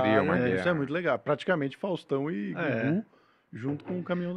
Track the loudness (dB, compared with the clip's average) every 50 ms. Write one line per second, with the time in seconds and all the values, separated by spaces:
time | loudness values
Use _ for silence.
0 | 4 4 4 4 4 4 4 2 2 2 2 2 2 2 0 0 0 -2 -2 -2
1 | 0 0 0 0 0 0 -2 0 0 0 0 0 0 -2 -4 -4 -4 -4 -4 -4
2 | -4 -2 -2 -2 0 -2 -4 -4 -6 -6 -4 -4 -2 0 0 0 2 2 2 0
3 | 0 -4 _ _ _ _ _ _ _ _ -12 -8 -4 -4 -4 -4 -6 -6 -6 -6
4 | -4 -2 -2 -2 -2 -4 -4